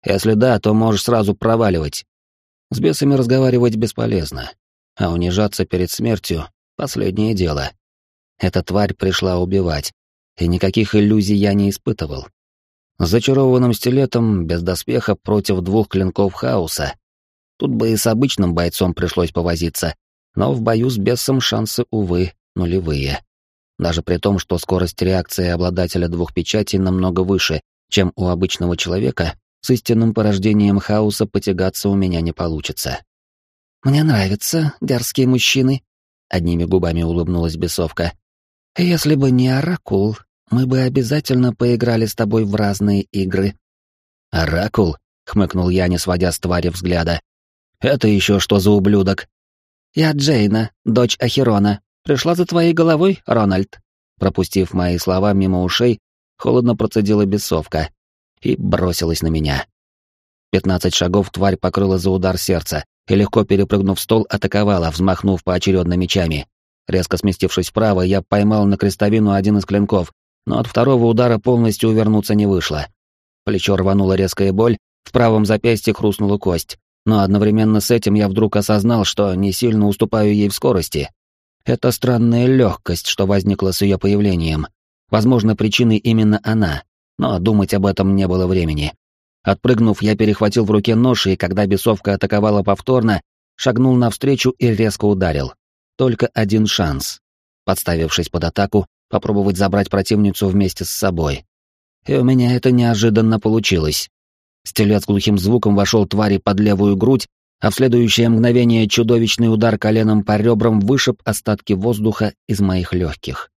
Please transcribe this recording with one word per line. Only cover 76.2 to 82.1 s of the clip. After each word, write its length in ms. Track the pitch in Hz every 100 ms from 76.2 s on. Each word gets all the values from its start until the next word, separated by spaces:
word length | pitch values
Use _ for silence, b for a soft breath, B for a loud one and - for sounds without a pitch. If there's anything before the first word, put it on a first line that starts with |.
| 104 101
кость, 400 | - 85 - - _ _ -
но 140 | 107
одновременно 600 | 98 101 107 107 110 107
с 100 | -
этим 220 | 117 107
я 140 | 104 104
вдруг 280 | 98 107 104
осознал, 480 | 101 107 107 117
что 300 | 98 - 101 92
не 160 | 98
сильно 360 | 92 117 110 104
уступаю 460 | 101 107 110 104
ей 160 | 104 104
в 60 | -
скорости. 540 | 135 101 80 78 69 _ _ _ _ _ -
Это 260 | 123 127
странная 540 | 117 120